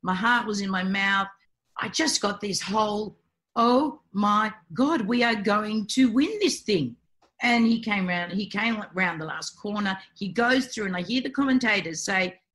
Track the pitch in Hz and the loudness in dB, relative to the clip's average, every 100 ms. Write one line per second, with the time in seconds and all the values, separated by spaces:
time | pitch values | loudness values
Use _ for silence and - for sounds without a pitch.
0 | 185 185 226 240 214 208 196 190 185 196 | -2 -2 2 2 0 -4 -2 -2 -2 0
1 | 196 196 196 - _ _ _ - - - | 2 2 0 -6 _ _ _ -8 -6 -2
2 | 311 - 202 202 208 190 - 208 214 208 | 0 0 -2 -2 -4 -6 -2 0 0 0
3 | 214 - _ _ _ - 233 247 294 - | -6 -10 _ _ _ 0 4 4 2 -4
4 | _ 190 208 208 214 208 _ 160 269 330 | _ 0 2 2 0 -4 _ 0 2 2
5 | 202 240 233 226 202 208 214 220 202 - | 0 2 2 2 2 0 0 -4 -2 4
6 | 262 220 320 427 415 - - 196 127 - | 4 4 0 2 0 -2 0 0 0 -6
7 | _ _ _ _ 240 240 226 226 226 208 | _ _ _ _ 2 4 4 2 0 -2
8 | 185 175 175 190 202 202 220 220 202 170 | 0 -2 -2 -4 -4 -4 -2 -2 -6 -2
9 | 185 165 156 151 - - 208 208 202 190 | -2 -2 -8 -8 -10 -10 -6 -2 -2 -4
10 | - _ 202 165 240 262 262 - 202 180 | -10 _ -6 0 2 2 0 -4 -4 -4
11 | 180 247 269 262 277 254 247 202 165 160 | -2 -4 -4 -2 2 2 2 0 -2 -8
12 | - 190 180 - _ | -4 -2 -2 -6 _